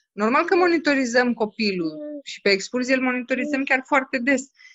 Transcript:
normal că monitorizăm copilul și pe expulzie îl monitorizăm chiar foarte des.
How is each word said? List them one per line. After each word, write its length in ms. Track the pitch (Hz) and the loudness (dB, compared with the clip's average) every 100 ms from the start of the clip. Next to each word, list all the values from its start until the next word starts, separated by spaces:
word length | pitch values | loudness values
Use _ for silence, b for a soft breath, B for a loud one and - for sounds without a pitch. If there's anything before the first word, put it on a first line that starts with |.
| _ | _
normal 320 | 196 214 285 | -4 0 2
că 120 | 339 381 | 2 2
monitorizăm 760 | 359 339 294 269 247 247 247 | 4 2 2 0 2 2 2
copilul 880 | 233 214 - 214 185 160 156 294 - | 0 -4 -2 -2 -2 -4 -6 -10 -12
și 180 | - - | -14 -4
pe 100 | 196 | 0
expulzie 440 | 190 - 247 254 | 0 0 -4 0
îl 80 | 262 | 0
monitorizăm 600 | 254 247 240 254 294 269 | 0 -2 -4 -4 -2 -4
chiar 200 | 277 262 - | 0 -2 2
foarte 320 | 285 262 262 | 0 0 -2
des. 240 | 240 262 269 b b | 0 0 -2 b b